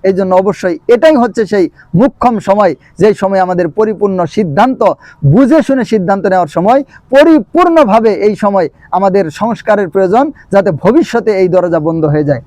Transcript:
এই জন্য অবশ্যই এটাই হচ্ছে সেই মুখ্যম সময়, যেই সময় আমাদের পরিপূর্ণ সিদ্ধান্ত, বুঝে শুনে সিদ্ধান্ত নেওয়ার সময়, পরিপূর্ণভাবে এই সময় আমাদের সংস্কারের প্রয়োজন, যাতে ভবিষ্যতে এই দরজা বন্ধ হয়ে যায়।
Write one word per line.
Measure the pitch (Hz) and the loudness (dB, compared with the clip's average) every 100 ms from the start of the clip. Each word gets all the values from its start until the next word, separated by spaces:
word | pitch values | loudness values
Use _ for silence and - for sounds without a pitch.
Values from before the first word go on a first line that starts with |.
এই | 190 | -2
জন্য | 185 190 | -2 0
অবশ্যই | 185 190 - 185 165 - | 0 0 -4 -6 -6 0
এটাই | 233 320 302 | 2 4 2
হচ্ছে | 240 233 202 | 0 -2 -2
সেই | 202 170 _ _ | -2 -2 _ _
মুখ্যম | 170 262 - 247 220 | 0 0 0 -2 -2
সময়, | - 202 196 139 _ - | -2 0 0 -2 _ 0
যেই | 208 | 0
সময় | 202 196 196 | 0 -2 -2
আমাদের | 180 180 170 | 0 -2 -2
পরিপূর্ণ | 202 220 190 202 185 170 | -2 -2 -2 -4 -2 -4
সিদ্ধান্ত, | - 185 143 247 262 208 147 - _ | -4 -2 0 0 0 -2 -2 -12 _
বুঝে | 139 185 262 311 | 2 4 4 2
শুনে | 254 269 | 2 -2
সিদ্ধান্ত | 233 220 175 196 190 | 0 -2 -2 -2 0
নেওয়ার | 185 165 | -2 -2
সময়, | 170 190 269 269 - _ | -2 0 0 -2 -18 _
পরিপূর্ণভাবে | 269 320 311 196 330 359 330 240 220 220 | 2 4 2 2 0 2 2 2 0 0
এই | 190 208 202 | 0 -2 -2
সময় | 208 196 151 _ - | -2 -2 -4 _ -6
আমাদের | 180 196 196 165 | -2 0 0 -2
সংস্কারের | - 226 220 - 208 185 | -4 -6 -4 -2 -2 -2
প্রয়োজন, | 190 190 226 294 - _ | -2 0 0 -2 -6 _
যাতে | 196 196 | 0 0
ভবিষ্যতে | 147 185 277 - 233 220 196 | -2 2 2 0 -2 -2 0
এই | 185 | 2
দরজা | 180 175 165 | 0 0 -2
বন্ধ | 151 165 | -2 -2
হয়ে | 156 151 | -2 -2
যায়। | 147 127 | -2 -4